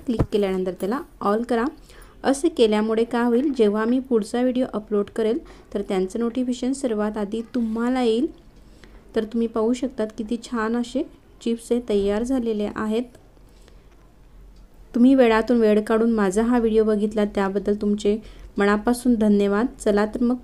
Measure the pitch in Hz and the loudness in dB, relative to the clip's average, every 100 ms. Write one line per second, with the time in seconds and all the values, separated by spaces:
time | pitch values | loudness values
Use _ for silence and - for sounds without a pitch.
0 | - 226 - 214 196 190 185 175 185 269 | -4 -2 0 0 0 -2 -4 -4 -4 -6
1 | - - 202 220 240 226 269 - - - | -8 -6 -2 -2 0 -2 -2 -6 -20 -20
2 | - - 220 277 330 330 220 214 220 220 | -20 -6 -2 0 0 2 2 4 0 0
3 | 233 240 240 233 294 247 208 214 233 262 | 0 0 2 2 0 2 2 2 0 0
4 | 254 226 208 240 254 247 254 208 - 208 | 0 -2 0 -2 0 0 -2 -4 -4 -4
5 | 202 - 220 294 - - - 208 214 190 | -2 -2 -2 -2 -6 -20 -10 -8 -4 -2
6 | 185 226 233 254 254 240 247 269 247 214 | -2 -2 -4 -2 -4 -4 -4 -4 -4 -2
7 | 214 214 196 226 226 254 226 226 240 254 | -4 -4 -6 -6 -6 -4 -4 -2 -2 0
8 | 233 226 320 - - - - - - - | 0 0 -2 -6 -20 -20 -20 -20 -20 -20
9 | - 226 214 233 226 226 220 247 254 - | -8 -6 -4 -2 -2 0 0 0 -4 -4
10 | 214 - 214 233 - 233 220 240 233 262 | -6 -6 -6 -6 -6 -4 -2 -2 -2 -4
11 | - - - - 233 233 - 240 240 202 | -6 -10 -20 -8 -4 -4 -2 -4 0 0
12 | 202 208 240 269 226 214 208 - 214 220 | 0 0 -2 -2 -2 -2 -4 -4 -2 -2
13 | 247 - - - - - - - - - | -4 -12 -20 -20 -20 -20 -20 -20 -20 -20
14 | - - - - - - - - - 233 | -20 -20 -20 -20 -20 -20 -20 -20 -4 4
15 | 254 262 233 220 220 240 214 208 208 220 | 6 6 6 4 2 4 4 4 2 2
16 | 233 220 196 208 226 247 226 220 220 214 | 2 2 2 2 2 2 2 2 2 2
17 | 214 208 208 208 196 196 202 208 208 208 | 0 0 -2 0 -2 -2 -2 -2 0 0
18 | 202 214 - - - - 202 208 220 240 | 0 -2 -6 -20 -10 0 2 2 0 0
19 | 254 220 214 202 202 202 254 - 220 202 | 2 2 4 4 4 0 -2 -2 0 2
20 | 214 240 240 247 | 0 0 -2 -2